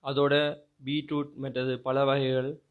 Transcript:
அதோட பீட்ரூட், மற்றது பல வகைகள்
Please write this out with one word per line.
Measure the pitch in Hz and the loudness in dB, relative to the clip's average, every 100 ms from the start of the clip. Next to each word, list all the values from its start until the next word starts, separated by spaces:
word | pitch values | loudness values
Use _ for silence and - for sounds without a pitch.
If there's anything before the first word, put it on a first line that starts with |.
அதோட | 135 139 143 143 147 147 _ _ | -4 0 4 4 2 -4 _ _
பீட்ரூட், | 131 147 147 147 143 | -4 -4 -2 -4 -4
மற்றது | - 135 127 131 123 | -6 -6 -4 -2 -4
பல | 131 131 | -2 2
வகைகள் | 139 139 131 131 131 156 _ | 2 2 2 0 -2 -8 _